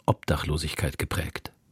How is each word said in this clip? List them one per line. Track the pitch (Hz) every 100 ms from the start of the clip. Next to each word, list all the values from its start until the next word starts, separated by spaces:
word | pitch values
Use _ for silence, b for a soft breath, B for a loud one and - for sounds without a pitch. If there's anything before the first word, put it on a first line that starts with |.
Obdachlosigkeit | - - - 76 76 78 78 - 73 -
geprägt. | - - 80 - - - _